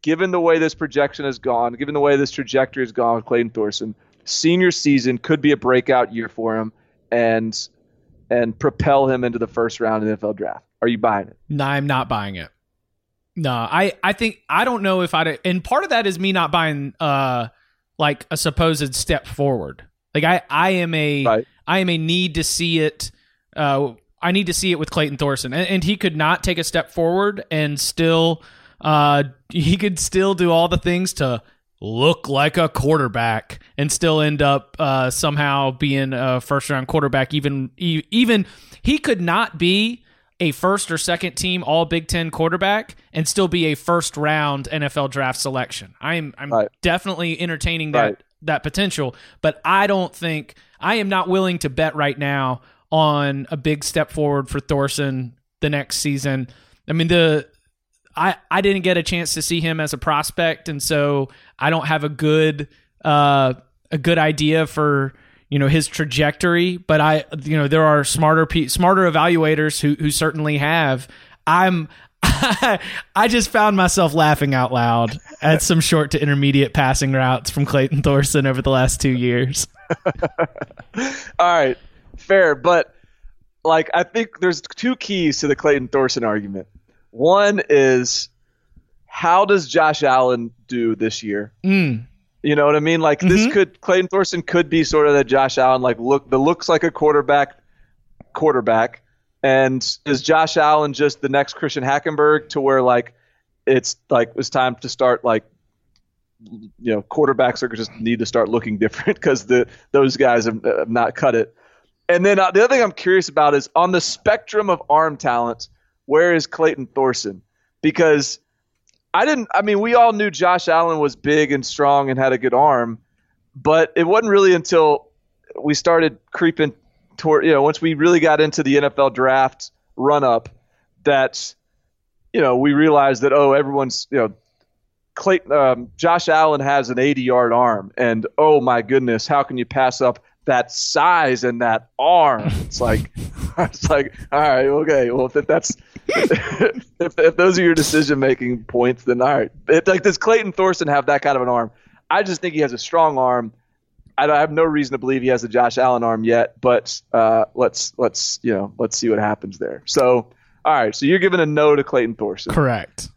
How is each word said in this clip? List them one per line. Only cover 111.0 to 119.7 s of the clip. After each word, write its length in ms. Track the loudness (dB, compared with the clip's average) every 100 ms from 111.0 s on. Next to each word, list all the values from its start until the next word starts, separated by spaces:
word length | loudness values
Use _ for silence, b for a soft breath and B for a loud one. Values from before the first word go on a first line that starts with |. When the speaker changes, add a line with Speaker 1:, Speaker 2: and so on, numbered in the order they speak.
| -2
Speaker 1:
cut 200 | 0 0
it. 200 | 0 -4 _ b b b _ -2
And 180 | 2 4
then, 120 | 2
uh, 120 | 2
the 120 | 4
other 120 | 4
thing 80 | 4
I'm 80 | 0
curious 360 | -2 0 0 2
about 260 | 2 2
is 160 | 2 0
on 180 | 0 2
the 80 | 0
spectrum 680 | -2 -4 -2 -2 -2 -4 0
of 140 | -2 2
arm 260 | 2 2 -2
talent, 520 | -2 -2 -2 -6 -14 _ _ _
where 300 | 0 4 4
is 120 | 2 -2
Clayton 420 | 0 0 0 -6
Thorson? 540 | 0 0 0 -6 -12 _ _ _ _
Because 560 | -4 2 4 4 0 -10 _ _ _ _ _ _ _
I 100 | 0
didn't, 240 | 0 0 -2
I 80 | -2
mean, 180 | 0